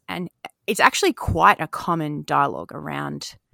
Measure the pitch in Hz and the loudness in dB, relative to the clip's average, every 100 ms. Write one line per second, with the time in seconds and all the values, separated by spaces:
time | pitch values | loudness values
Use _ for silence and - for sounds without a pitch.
0 | - 175 175 - - - - 220 - - | -10 -8 -8 -12 -18 -10 -6 2 4 4
1 | 370 - - 160 185 - 156 - - 165 | 0 0 -2 6 6 6 0 -6 -2 -2
2 | 151 147 151 143 139 69 - - 151 143 | -2 -4 -2 0 0 -2 -10 -10 -8 -6
3 | 143 147 - - _ | -6 -8 -12 -16 _